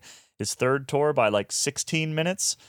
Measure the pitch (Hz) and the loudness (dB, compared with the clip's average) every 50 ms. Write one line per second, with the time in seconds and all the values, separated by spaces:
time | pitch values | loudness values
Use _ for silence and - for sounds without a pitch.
0 | - - - - _ _ _ - 107 - - - 127 127 135 139 135 - - 143 | -8 -12 -20 -20 _ _ _ -8 -8 -6 -4 0 0 2 2 0 -2 0 0 2
1 | 147 151 143 131 117 107 104 101 101 - - - - 147 - - - - - 160 | 2 2 4 4 4 4 4 2 0 0 -4 -4 -2 -2 -4 -4 -6 -4 -2 -2
2 | 160 156 156 156 160 175 190 - - - - - - | -2 -2 -2 -2 -2 -2 -2 -2 -2 -4 -4 -6 -10